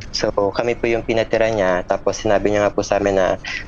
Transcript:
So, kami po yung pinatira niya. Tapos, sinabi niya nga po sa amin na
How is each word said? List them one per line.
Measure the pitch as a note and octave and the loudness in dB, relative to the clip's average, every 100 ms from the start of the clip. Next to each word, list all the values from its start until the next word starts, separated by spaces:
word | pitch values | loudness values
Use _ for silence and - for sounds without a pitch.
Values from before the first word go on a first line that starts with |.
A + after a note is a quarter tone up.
| - | -6
So, | - A2 G#2 G2+ | -4 -2 0 -2
kami | - A#2 A#2 | 0 -2 0
po | A#2 | 0
yung | A2+ | -2
pinatira | A2+ A2+ A2 A2 A2 | 0 0 2 2 2
niya. | A2 F#2 F2+ F#2+ | 2 2 0 0
Tapos, | G2 - F#2+ | -2 -2 -2
sinabi | A2 G2+ G#2 | 2 2 2
niya | G#2 G2+ | 2 2
nga | |
po | G2+ G2+ | 0 -2
sa | G2+ | 0
amin | G2+ F#2+ | 2 2
na | F#2 F#2+ - - | 2 0 -6 -10